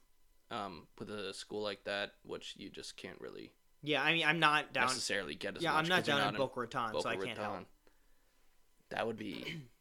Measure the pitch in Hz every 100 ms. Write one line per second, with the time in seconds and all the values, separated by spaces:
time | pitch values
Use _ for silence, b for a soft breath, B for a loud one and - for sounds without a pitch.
0 | _ _ - _ - 110 101 85 - -
1 | 107 104 98 98 - 104 107 101 - 101
2 | 101 - - 85 - - 95 - 65 -
3 | 95 - - 50 55 - _ _ 143 143
4 | 147 165 151 165 151 151 139 131 127 127
5 | - 101 87 90 101 - 160 151 160 180
6 | 151 143 131 107 131 127 117 135 113 110
7 | 117 95 98 101 104 98 92 - b b
8 | b b b b b _ _ _ - -
9 | 110 110 107 62 - 165 127 _